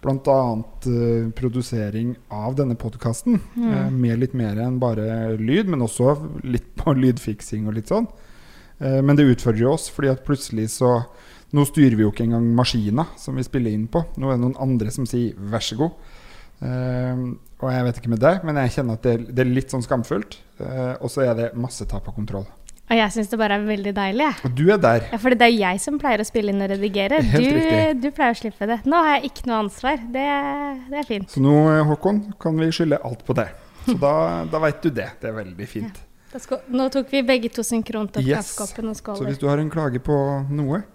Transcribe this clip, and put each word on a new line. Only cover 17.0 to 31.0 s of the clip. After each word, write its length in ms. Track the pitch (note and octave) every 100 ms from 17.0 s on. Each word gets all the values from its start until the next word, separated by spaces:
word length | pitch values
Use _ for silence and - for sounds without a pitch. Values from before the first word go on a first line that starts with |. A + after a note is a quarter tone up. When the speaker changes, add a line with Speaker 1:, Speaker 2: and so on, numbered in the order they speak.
| B2+ B2+ B2+ A#2+ - -
Speaker 1:
og 100 | C3
jeg 120 | B2+ B2
vet 100 | A#2
ikke 120 | A#2+
med 60 | A#2
deg, 240 | C3+ F#3
men 120 | E3+ D3
jeg 160 | B2+ -
kjenner 200 | B2+ A2
at 60 | B2+
det, 120 | A#2 A#2 B2+
det 80 |
er 60 | B2+
litt 220 | B2+ C3
sånn 100 | C3 A#2
skamfullt. 520 | C3 A#2 F3 G#3+ - - _
Eh, 360 | - C3 B2+ B2+
og 80 | B2
så 140 | - C3
er 100 | A2+
det 120 | A#2 A#2
masse 300 | B2+ - G2+
tap 180 | G2+ -
av 80 | -
kontroll. 300 | G#2+ G2 G2 - - - -
Speaker 2:
Og 80 | A3+
jeg 160 | G#3+
synes 180 | A3+ G#3
det 80 | A#3
bare 160 | A3 G3+
er 60 | G#3
veldig 240 | G#3 G3+
deilig, 300 | G3+ G3 G#3
jeg. 220 | D4+ G#3 -
Speaker 1:
Og 80 | B2
du 80 | D#3+
er 80 | G#3
der. 240 | C#3 A#2 -
Speaker 2:
Ja, 60 | A3+
for 140 | A#3 A#3+
det 60 |
er 80 | A#3 A#3
jeg 240 | F#3+ F#3
som 140 | - C#4+
pleier 220 | C#4+ G#3+
å 20 | G#3+
spille 280 | A#3 G#3
inn 80 | G3
og 60 | G3
redigere. 480 | G3 G3 G3 G3 D4+
Speaker 1:
Helt 240 | A#3+ D3
Speaker 2:
Du, 140 | B3+ D4+
Speaker 1:
riktig. 440 | D#4+ D#4+ D#4 C#4
Speaker 2:
du 80 | C4+
pleier 200 | C#4+ C4+
å 80 | A#3
slippe 300 | A3+ - G#3
det. 100 | A#3 C4
Nå 160 | E4
har 140 | D#4+ C#4+
jeg 120 | C#4
ikke 180 | - -
noe 100 | A3+ G#3
ansvar. 320 | - B3+ C#4+
Det, 300 | A#3 B3 C#4+ C#4+ C#4+ C#4 C#4+ C4+ B3+
det 100 |
er 100 | C#4+